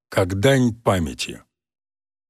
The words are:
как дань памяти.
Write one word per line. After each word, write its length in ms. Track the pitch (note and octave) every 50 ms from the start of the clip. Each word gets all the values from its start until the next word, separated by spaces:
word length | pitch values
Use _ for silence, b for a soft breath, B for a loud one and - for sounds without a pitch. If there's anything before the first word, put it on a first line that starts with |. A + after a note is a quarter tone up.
| _ _
как 320 | - A2+ G2 F2+ F#2+ G2
дань 340 | G#2+ C3+ C3+ C3 B2+ A#2 A2
памяти. 680 | - - A#2+ G2+ F#2 E2 C#2 B1+ - - - - - - _ _ _ _ _ _ _ _ _ _ _ _ _ _ _ _ _